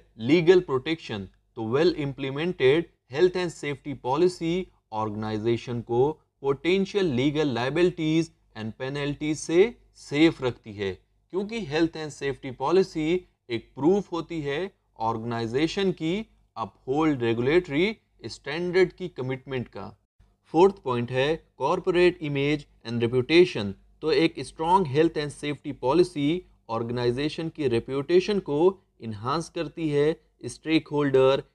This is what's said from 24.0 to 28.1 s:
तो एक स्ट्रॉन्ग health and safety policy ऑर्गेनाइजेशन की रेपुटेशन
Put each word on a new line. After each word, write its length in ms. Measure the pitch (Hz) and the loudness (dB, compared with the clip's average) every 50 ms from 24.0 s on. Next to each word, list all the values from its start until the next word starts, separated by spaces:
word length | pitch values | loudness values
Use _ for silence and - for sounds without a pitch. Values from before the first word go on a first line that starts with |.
| - | -4
तो 100 | 156 151 | 0 2
एक 260 | 135 160 160 - - 135 | 2 2 2 0 -4 -10
स्ट्रॉन्ग 500 | - - - 160 165 180 196 190 143 127 | -12 -10 -6 0 2 2 2 2 2 2
health 280 | 151 165 165 160 160 147 | 2 2 2 2 -2 -6
and 160 | 147 123 - - | -6 -8 -8 -8
safety 380 | 147 147 143 - 151 127 - - | -8 -8 -8 -8 -12 -10 -4 -2
policy 560 | 123 143 175 175 175 - 151 143 143 165 180 - _ _ _ _ - | 2 2 4 2 2 0 -2 -2 0 0 -2 -4 _ _ _ _ -8
ऑर्गेनाइजेशन 760 | 113 113 117 117 117 123 120 123 120 127 147 151 147 - 165 165 | -6 -6 -4 -4 -4 -2 -2 0 0 -2 -4 -4 -6 -6 -8 -8
की 180 | - - 151 131 | -6 -4 -2 0
रेपुटेशन 680 | 117 117 113 - 131 139 139 - | 0 0 -2 -4 -6 -6 -2 2